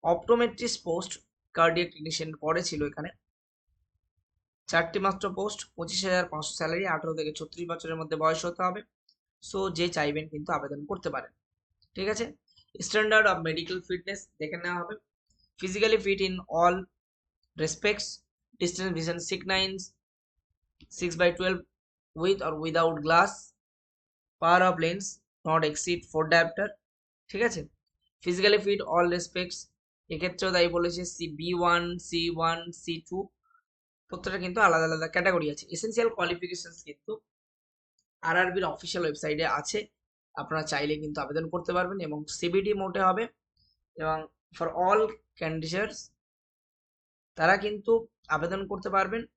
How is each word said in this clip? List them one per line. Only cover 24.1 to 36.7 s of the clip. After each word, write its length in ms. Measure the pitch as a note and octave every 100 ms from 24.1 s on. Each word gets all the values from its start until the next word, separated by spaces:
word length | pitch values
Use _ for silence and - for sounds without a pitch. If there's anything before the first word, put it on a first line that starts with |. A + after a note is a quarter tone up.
| _ _ _
power 200 | E3 F3 F#3
of 60 | E3
lens 220 | E3 F#3+ G3 - _ _ D#3+
not 140 | D#3+ D#3
exceed 300 | D3+ - F3 -
four 120 | D#3 D#3
diopter, 340 | E3+ E3 - G3+ - _ _ _ _ _
ঠিক 120 | F#3+ A#3
আছে? 140 | F#3 - _ _ _ _ _
Physically 360 | F3 F3 G3+ G#3 G3
fit 160 | G3+ -
all 120 | E3+ F3 F3
respects, 420 | E3+ F3+ F3+ - - _ _ _ _
এক্ষেত্রেও 380 | D#3+ F3+ F3+ F#3+ F3+
তাই 120 | F3 E3+
বলেছে, 240 | F3 E3+ F3+
সি 120 | - E3 D3
বি 100 | E3 F3+
ওয়ান, 220 | F3 F3 F3 F3 -
সি 140 | E3+ E3+ E3
ওয়ান, 220 | E3 E3 E3+ E3
সি 120 | - E3 -
টু, 100 | F3+ G3 _ _ _ _ _ _ _ _
প্রত্যেকটা 300 | F3+ G3 F3+ F3+
কিন্তু 140 | F#3 G3+
আলাদা 180 | D#3+ D#3+
আলাদা 180 | D#3+ D#3+
ক্যাটাগরি 340 | F3+ F3+ F3+ D3+
আছে। 120 | D3 - E3
এসেনশিয়াল 340 | A3 A3+ A#3 A3+
কোয়ালিফিকেশনস 600 | E3+ F3 F3+ F3 E3+